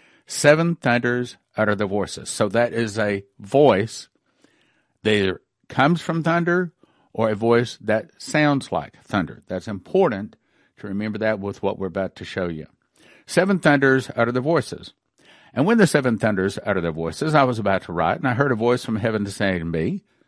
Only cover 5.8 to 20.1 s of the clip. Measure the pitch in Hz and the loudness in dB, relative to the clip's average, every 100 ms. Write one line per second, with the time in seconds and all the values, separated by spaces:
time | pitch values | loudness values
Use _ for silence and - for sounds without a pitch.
5.8 | 139 170 - 165 160 170 170 175 175 - | 2 2 -2 -4 -2 0 0 -2 -2 -10
6.8 | _ _ _ - 110 104 113 117 120 - | _ _ _ -4 -2 0 2 2 2 -4
7.8 | 107 110 - _ - 151 151 139 - 85 | -2 -2 -2 _ -4 0 2 2 -2 -6
8.8 | - - - 104 82 - - 92 113 101 | -6 -12 -6 -4 -4 -8 -10 -8 -8 -12
9.8 | - 190 175 98 107 - _ _ _ - | -2 2 2 0 -8 -16 _ _ _ -16
10.8 | 101 98 107 104 110 107 98 98 98 92 | -8 -6 -6 -2 -2 -2 -4 -4 -4 -4
11.8 | 98 92 95 - - - 90 80 - _ | -6 -4 -6 -8 -10 -6 -4 -6 -12 _
12.8 | _ _ _ _ - - 190 190 160 143 | _ _ _ _ -2 2 2 2 4 4
13.8 | 135 135 - - 117 123 135 165 - - | 4 4 0 -2 0 0 0 -2 -4 -10
14.8 | - - _ _ _ - _ - 165 233 | -16 -20 _ _ _ -20 _ -2 2 4
15.8 | 190 151 131 110 110 98 95 - - 95 | 4 4 2 0 0 0 0 -2 -2 -2
16.8 | 85 80 82 80 156 151 131 113 101 95 | -2 -4 -6 -4 0 2 2 0 0 -2
17.8 | - 85 82 - 135 120 143 110 117 123 | -2 -2 0 0 -2 0 0 0 0 0
18.8 | - 110 117 110 101 - 101 90 82 82 | -2 -4 -2 -2 -4 -2 -2 -2 -2 -2
19.8 | 87 190 - | -2 -4 -10